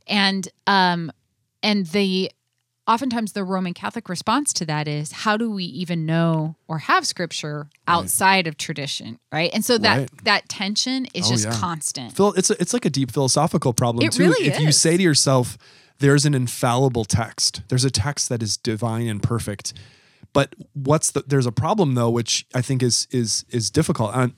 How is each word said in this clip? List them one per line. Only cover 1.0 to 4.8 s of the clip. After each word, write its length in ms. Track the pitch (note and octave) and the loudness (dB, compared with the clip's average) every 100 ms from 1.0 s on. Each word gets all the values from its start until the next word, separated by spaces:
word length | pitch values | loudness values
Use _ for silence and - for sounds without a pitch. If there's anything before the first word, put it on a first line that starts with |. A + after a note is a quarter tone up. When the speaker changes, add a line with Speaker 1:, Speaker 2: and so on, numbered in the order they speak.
| E3 - _ _ _ _ | -6 -14 _ _ _ _
Speaker 1:
and 240 | G#3 G#3 F3 | 0 0 0
the, 440 | G3+ G3 F#3 F#3+ - _ _ _ _ - | 0 0 0 -4 -8 _ _ _ _ -2
oftentimes 460 | A3+ C4 A#3 G#3+ | 0 0 -2 -4
the 100 | G#3 | -4
Roman 320 | F#3 F#3+ F#3 F3 | -2 -2 -2 -6
Catholic 340 | G#3 A#3 - | -8 -8 -8
response 420 | F3 - B3 D4 | -6 0 0 0
to 120 | - D#3+ | -4 -4
that 220 | D3+ | -2